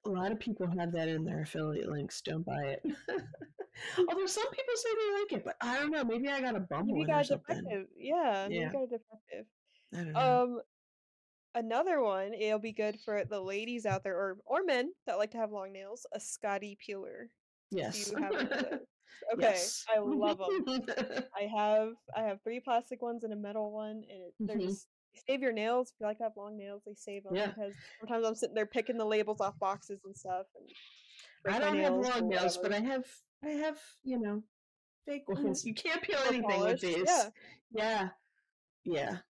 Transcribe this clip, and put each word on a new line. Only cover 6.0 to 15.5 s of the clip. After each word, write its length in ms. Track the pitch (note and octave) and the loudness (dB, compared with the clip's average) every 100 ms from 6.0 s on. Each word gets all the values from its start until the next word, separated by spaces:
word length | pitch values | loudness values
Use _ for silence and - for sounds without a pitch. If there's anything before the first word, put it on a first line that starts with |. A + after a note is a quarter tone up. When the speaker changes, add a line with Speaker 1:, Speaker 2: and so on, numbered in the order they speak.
Speaker 1:
Maybe 260 | A#3+ A#3 C#4 | 0 0 0
I 120 | C#4 | 0
got 140 | B3+ A3 | 0 0
a 40 | |
bum 280 | F3+ D3 G#3+ | -2 0 2
Speaker 2:
Maybe 100 | - | 2
you 60 | D#4 | 4
Speaker 1:
one 80 | |
or 100 | D4 | 4
Speaker 2:
got 20 | C#4+ | 4
a 0 | |
Speaker 1:
something. 500 | - - - - G3+ | 0 0 -4 -2 -4
Speaker 2:
defective. 100 | F#3+ - | -6 -10
Yeah, 520 | C4 E4+ D4 G3 D4 | -2 2 4 2 0
maybe 160 | - D#4+ | -2 0
you 40 | |
Speaker 1:
Yeah. 80 | C#4 | -2
Speaker 2:
got 40 | |
a 40 | B3+ | -2
defective. 600 | A#3 _ A3 _ G3+ A3 _ _ _ _ | -4 _ -20 _ -12 -12 _ _ _ _
Speaker 1:
I 100 | E3+ | -6
don't 140 | E3 D#3+ | -2 4
know. 240 | C4 B3 | 6 6
Speaker 2:
Um, 180 | B3 A#3+ - _ _ _ _ _ _ _ _ A#3+ | 4 0 -10 _ _ _ _ _ _ _ _ -4
another 460 | A3+ A#3 F4+ D#4 | 0 2 4 4
one, 320 | A3+ F#3+ G3 | 4 2 -2
it'll 260 | A3 G#3+ G#3+ | 0 2 2
be 140 | A3 | 0
good 260 | A3 G#3+ G#3+ | 0 -2 -2
for 240 | - G#3 F3+ | -2 -2 0
the 160 | G3+ | -4
ladies 440 | F#3+ G3 A3+ A#3+ G#3+ | -4 -4 -4 -2 0
out 180 | F#3+ | 0
there, 140 | G3 F3+ | 0 -2
or, 220 | G3 F#3+ - | -2 -4 0
or 180 | D4+ | 0
men 300 | F#4+ B3+ C#4 - - | 4 2 2 -4 -4
that 100 | G3 | 0
like 140 | G#3+ | 0
to 40 | A#3 | 0
have 140 | G#3+ | -2